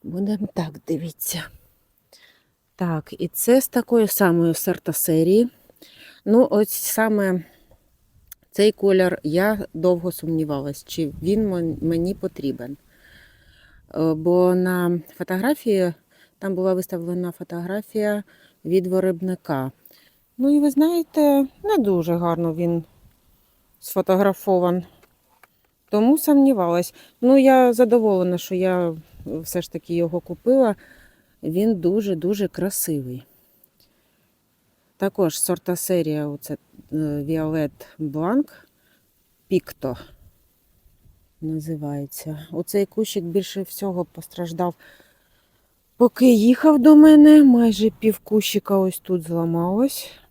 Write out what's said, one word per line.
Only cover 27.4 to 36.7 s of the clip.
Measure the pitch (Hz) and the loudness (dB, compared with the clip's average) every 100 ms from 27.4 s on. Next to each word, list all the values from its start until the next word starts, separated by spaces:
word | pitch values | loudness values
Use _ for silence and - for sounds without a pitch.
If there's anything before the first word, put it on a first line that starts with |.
| 269 262 247 | 6 6 4
задоволена, | 233 240 240 220 190 180 175 | 2 2 4 2 0 0 -4
що | - | -6
я | 185 185 180 170 160 - - - | -2 0 0 -2 -6 -16 -20 -12
все | 143 160 180 | -10 -6 -8
ж | - | -8
таки | 165 - | -14 -6
його | 170 170 175 | -4 -2 -4
купила. | - 170 233 269 240 202 - _ _ _ _ _ | -10 -6 0 2 2 -2 -12 _ _ _ _ _
Він | - 170 214 | -6 -2 -2
дуже-дуже | 202 170 202 202 170 175 202 190 | 0 -2 -2 -4 -4 -4 -4 -6
красивий. | - 185 - - 151 127 127 _ _ _ _ _ _ _ _ _ _ _ _ _ _ _ _ _ _ | -4 -6 -6 -6 -6 -8 -14 _ _ _ _ _ _ _ _ _ _ _ _ _ _ _ _ _ _
Також | 196 - 175 - | -6 -2 -2 -2
сорта | - 180 - 180 | -6 -4 -4 -8
серія, | - 180 156 151 147 | -2 -2 -2 -4 -6
оце, | 143 - 147 _ | -10 -12 -14 _